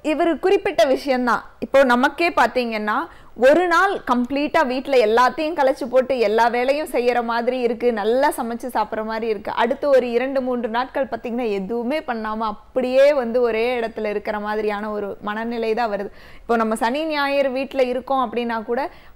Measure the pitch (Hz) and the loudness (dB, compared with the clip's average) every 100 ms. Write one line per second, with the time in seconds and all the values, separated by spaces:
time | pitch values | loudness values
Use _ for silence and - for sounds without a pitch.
0 | 294 302 339 294 370 392 392 339 294 277 | -4 0 0 0 2 2 0 0 2 2
1 | 285 254 247 208 - - 233 269 269 240 | 0 -2 0 -2 -4 -12 2 4 6 4
2 | 277 294 339 311 240 254 240 220 214 233 | 2 0 0 2 2 0 -4 -4 -2 -2
3 | 339 - - - 254 311 359 339 392 381 | -4 -10 -16 2 6 6 4 4 2 0
4 | - 247 247 285 294 330 277 254 262 370 | -2 0 0 -2 0 0 0 -2 0 2
5 | 427 453 466 - 311 330 262 302 262 254 | 4 4 2 0 -4 0 0 0 0 2
6 | 254 262 202 220 233 240 254 285 311 262 | 2 2 2 2 2 2 0 0 -2 -2
7 | 240 240 233 233 240 254 240 226 247 220 | 0 0 0 -2 0 0 0 0 0 0
8 | 208 247 294 311 233 233 262 233 214 220 | 0 2 2 0 -6 -6 -6 -4 -4 -4
9 | 220 220 226 208 - - 233 269 294 262 | -6 -4 -4 -4 -4 -2 -2 0 2 2
10 | 240 233 262 269 254 247 226 226 269 294 | 4 0 -2 -2 -2 -4 -4 -4 -4 -4
11 | 269 226 247 233 240 196 190 233 240 311 | -4 -6 -6 -4 -2 -4 -4 -4 -4 -4
12 | 302 226 214 220 226 - - 262 254 262 | -4 -8 -6 -6 -6 -8 -8 -4 0 4
13 | 277 294 233 240 240 220 233 254 226 226 | 6 4 2 2 2 2 0 -2 -4 -4
14 | 214 208 185 208 208 214 208 202 214 208 | -4 -4 -4 -6 -4 -4 -2 -4 -4 -6
15 | 202 - 202 214 233 240 226 220 233 202 | -6 -8 -8 -6 -6 -4 -2 0 0 -2
16 | 202 - - - - 233 220 220 233 277 | -6 -12 -20 -10 -2 0 2 0 0 -2
17 | 320 294 277 277 269 254 269 269 254 247 | -2 -2 0 2 0 0 -4 0 0 -2
18 | 247 269 240 233 240 226 220 240 320 - | -2 -2 -2 -2 -4 -4 -4 -4 -4 -8
19 | - | -20